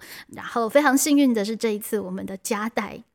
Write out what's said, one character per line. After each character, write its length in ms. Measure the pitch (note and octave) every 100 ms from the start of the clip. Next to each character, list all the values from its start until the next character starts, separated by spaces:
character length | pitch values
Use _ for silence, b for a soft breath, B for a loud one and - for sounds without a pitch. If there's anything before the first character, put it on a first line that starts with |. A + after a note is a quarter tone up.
| B B -
然 120 | - -
后 240 | A#3+ A3+
非 140 | C#4+
常 120 | D4 C4+
幸 220 | D#4 C#4+
运 160 | C4+
的 100 | A3
是， 140 | G3+ A3+
这 160 | A3+
一 60 | G#3
次 200 | - G#3+
我 120 | F#3
们 120 | F#3+ F#3+
的 100 | F#3+
家 320 | - G#3 A3
代， 320 | - G#3 D2 -